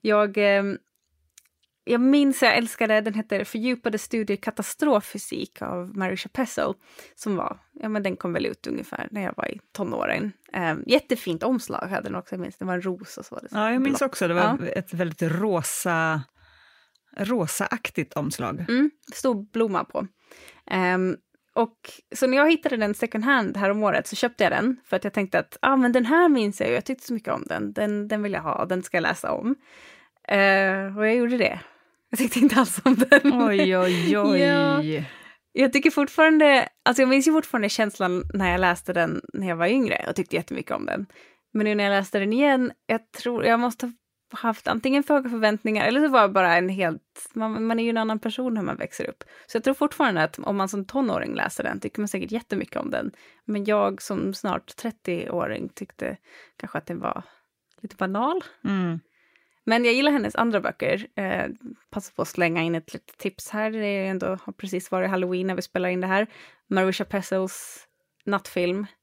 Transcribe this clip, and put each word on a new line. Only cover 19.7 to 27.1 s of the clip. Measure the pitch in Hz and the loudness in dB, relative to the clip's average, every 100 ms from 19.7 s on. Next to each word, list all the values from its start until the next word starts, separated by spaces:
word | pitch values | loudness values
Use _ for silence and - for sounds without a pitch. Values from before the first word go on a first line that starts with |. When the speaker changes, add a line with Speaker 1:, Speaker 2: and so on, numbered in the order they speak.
| 185 | 0
Speaker 1:
på. | - - 196 _ _ - - - - | -4 -6 -8 _ _ -20 -20 -20 -4
Ehm, | 185 180 185 185 - _ _ _ | 0 2 2 0 -2 _ _ _
och | - 226 _ - - _ - | -2 -2 _ -20 -20 _ -2
så | 262 | 2
när | 262 | 4
jag | 302 | 4
hittade | 320 311 240 | 4 0 0
den | 208 | -2
second | 214 226 220 | -2 -4 -2
hand | 233 269 202 202 | 2 2 2 0
här | 196 | 0
om | 202 | 2
året | 208 - - | 2 0 -2
så | - | -2
köpte | 240 - | -4 2
jag | 190 | 2
den, | - 233 247 _ | 2 0 -2 _
för | 190 | -4
att | |
jag | 208 | -2
tänkte | 208 190 - | -4 0 -2
att, | - - | -2 -2
ah, | 254 269 | 2 4
men | 247 | 4
den | 247 233 | 4 4
här | 320 349 | 6 6
minns | 269 208 196 | 4 2 -2
jag | - | -2
ju, | 120 | -2
jag | - | -4
tyckte | 254 | -10
så | - | -6